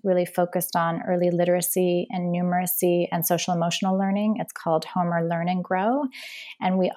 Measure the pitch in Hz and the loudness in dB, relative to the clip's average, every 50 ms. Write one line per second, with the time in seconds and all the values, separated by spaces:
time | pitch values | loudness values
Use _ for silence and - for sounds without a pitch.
0 | - 196 180 180 180 175 - - 175 175 - 180 170 - - 175 165 165 170 170 | 0 2 2 2 2 0 0 0 0 0 0 -4 -4 -2 0 0 0 0 0 -2
1 | - - 180 180 180 175 175 170 175 175 175 180 175 - - 185 185 180 175 175 | -2 0 0 2 2 2 4 2 4 4 2 2 2 0 0 2 2 2 2 0
2 | - - - 180 175 175 175 175 180 180 180 180 180 180 - - 185 180 175 175 | -2 -2 -4 -4 -2 0 0 0 0 0 0 0 0 -2 -2 0 2 2 4 2
3 | 170 - - 170 160 - 175 165 - - 180 170 170 175 170 - 202 185 190 190 | 2 0 -2 -4 0 0 0 0 0 -2 0 0 0 -2 -2 0 0 0 2 2
4 | 196 196 196 208 208 214 214 - 170 - - - - 175 160 160 - - - 185 | 0 0 0 0 0 0 0 -2 -4 -8 -8 -6 -2 0 0 0 0 -2 -2 -2
5 | 175 170 170 170 165 165 170 170 170 180 185 180 180 - 185 185 196 226 254 285 | 0 0 0 0 0 0 -2 -2 -2 -2 -2 -2 -2 -2 -2 0 2 2 0 0
6 | 294 262 - - - - - - - - - - 190 185 185 190 180 - - | -2 -4 -6 -10 -14 -14 -14 -16 -16 -16 -12 -4 -2 0 2 2 2 2 2